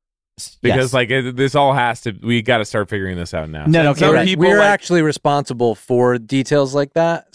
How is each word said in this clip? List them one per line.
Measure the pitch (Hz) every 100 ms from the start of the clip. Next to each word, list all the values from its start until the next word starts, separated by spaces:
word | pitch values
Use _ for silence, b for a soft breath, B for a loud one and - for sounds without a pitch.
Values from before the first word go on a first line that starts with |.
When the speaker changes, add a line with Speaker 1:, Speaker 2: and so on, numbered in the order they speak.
| _ _ _ -
Speaker 1:
S-, | - -
Speaker 2:
Because, | 127 110
Speaker 1:
yes. | 131
Speaker 2:
like, | 127 120
it, | 131 127 123
this | 135 143
all | 143
has | 135 120 113
to, | - 95
we | 113 117
gotta | 110 120 104
start | 110 101
figuring | 104 95 90
this | 85
out | 90 78
now. | 78 76
Speaker 1:
No, | 165
no, | 151
Speaker 2:
Some | 143 180
Speaker 1:
okay, | 156
right. | 185
Speaker 2:
people, | 185 185
Speaker 3:
We're | 202
Speaker 2:
like | 208
Speaker 3:
actually | 202 - 175
responsible | 156 139 151 143 135 123 120 107
for | - 123 123 123
details | 110 135 131 147 135
like | 139 143
that. | - 165 165 -